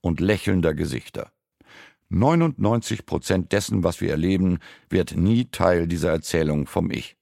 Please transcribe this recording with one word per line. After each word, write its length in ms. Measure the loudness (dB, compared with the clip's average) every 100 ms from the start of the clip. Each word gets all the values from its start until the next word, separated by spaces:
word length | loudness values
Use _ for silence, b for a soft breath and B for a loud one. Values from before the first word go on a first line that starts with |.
und 180 | -2 0
lächelnder 540 | 0 0 2 2 2
Gesichter. 580 | 0 -4 -6 -10 -14 -14 _ _ _ B B B B _
Neunundneunzig 960 | 2 4 4 2 0 0 0 -2 -8 -4
Prozent 460 | -6 -2 -2 0
dessen, 320 | -2 0 0
was 180 | 0 -2
wir 80 | -4
erleben, 480 | 0 0 2 2 0 B B B
wird 260 | -2 -2 0
nie 300 | 2 2 -2
Teil 420 | 0 2 4 0
dieser 220 | 0 0
Erzählung 560 | -2 0 0 0 0 -2
vom 240 | -2 -2
Ich. 260 | -4 -10 _